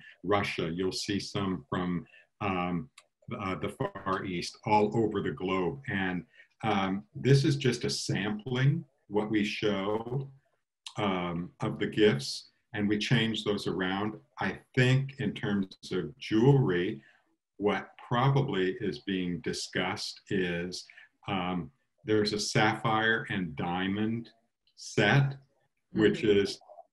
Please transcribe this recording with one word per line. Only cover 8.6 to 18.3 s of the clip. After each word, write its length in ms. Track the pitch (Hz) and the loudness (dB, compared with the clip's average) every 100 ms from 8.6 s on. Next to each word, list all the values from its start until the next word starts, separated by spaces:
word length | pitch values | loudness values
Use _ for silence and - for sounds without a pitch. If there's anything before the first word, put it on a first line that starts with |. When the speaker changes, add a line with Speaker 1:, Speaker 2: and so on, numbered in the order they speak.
| 135 165 - _ _ | 4 2 -4 _ _
Speaker 1:
what 240 | 101 104 | -2 0
we 140 | 107 | 0
show, 840 | 104 - 107 98 95 110 120 135 139 - _ _ _ _ - - | 0 0 0 0 -2 -4 -4 -6 -6 -14 _ _ _ _ -14 -4
um, 520 | 104 92 87 85 87 _ | -2 0 -2 -4 -6 _
of 180 | 110 104 | -6 -2
the 80 | 101 | -4
gifts, 640 | - 104 135 - - - _ _ | 4 6 6 -2 -10 -12 _ _
and 140 | 107 101 | -4 0
we 100 | 104 | 0
change 460 | - 117 110 110 | 2 2 2 -2
those 240 | 110 101 101 | -2 -2 -2
around. 460 | 90 92 98 104 - _ - | -2 -2 0 -2 -6 _ -6
I 180 | 98 - _ | -6 -6 _
think 400 | - 127 131 135 - | 2 4 4 0 -4
in 140 | 104 | -6
terms 340 | - 104 101 95 - - | -4 -2 -2 -2 -8 -6
of 260 | 92 80 - | -6 -6 -10
jewelry, 840 | - 107 127 139 104 87 92 107 - _ _ _ _ _ | -2 4 8 6 4 0 -2 -6 -14 _ _ _ _ _
what 320 | 101 95 - - - | 0 0 -4 -18 -4
probably 680 | 120 135 | 2 4